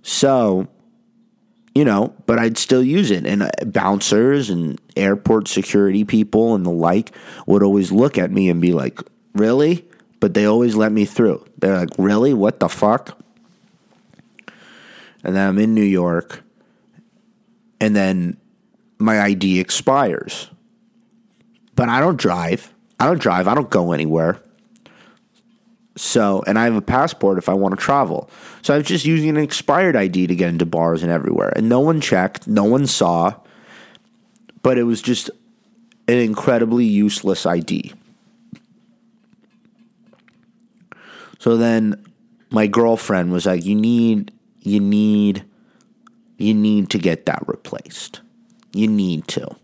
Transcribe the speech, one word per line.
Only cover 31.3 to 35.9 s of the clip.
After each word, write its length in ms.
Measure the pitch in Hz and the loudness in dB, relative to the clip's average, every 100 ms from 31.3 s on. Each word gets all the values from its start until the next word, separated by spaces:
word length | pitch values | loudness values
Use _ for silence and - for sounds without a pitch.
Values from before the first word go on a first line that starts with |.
| - - - | -2 -2 -2
And 140 | 113 | 0
no 100 | 123 | 2
one 220 | 151 160 | 2 0
checked, 460 | - 95 92 - - | 0 0 0 -4 -4
no 180 | 104 104 | 0 2
one 200 | 127 139 | 2 0
saw, 500 | - 90 85 87 - _ - - - - _ _ _ _ _ - _ | 0 0 2 0 -2 _ -20 -20 -20 -20 _ _ _ _ _ -20 _
but 160 | 127 123 | 0 2
it 60 | |
was 180 | 120 110 | 0 -2
just 300 | - 120 - - _ _ _ _ _ | -2 -4 -6 -14 _ _ _ _ _